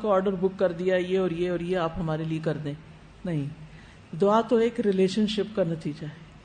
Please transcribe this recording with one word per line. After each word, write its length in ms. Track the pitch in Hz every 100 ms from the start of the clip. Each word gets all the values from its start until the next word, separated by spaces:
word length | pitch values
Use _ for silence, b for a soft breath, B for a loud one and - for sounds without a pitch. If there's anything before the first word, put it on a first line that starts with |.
کو 120 | 214
آرڈر 180 | 190 196
بک 280 | 185 190 190
کر 120 | 185
دیا، 240 | 170 180 180
یہ 240 | 180 185
اور 120 | 185
یہ 180 | 170 180
اور 100 | 175
یہ 180 | 170 185
آپ 140 | 165 170
ہمارے 260 | 160 156
لیے 160 | 160 160
کر 140 | 160 143
دیں۔ 160 | 147 151 - - - - 180
نہیں، 200 | 156 139 - - B B B - 156
دعا 260 | 196 220
تو 140 | 226 233
ایک 240 | 233 233
ریلیشن 480 | 208 190 190 220 214
شپ 280 | 208 190 -
کا 80 |
نتیجہ 420 | 170 160 156 147 151
ہے، 220 | - - -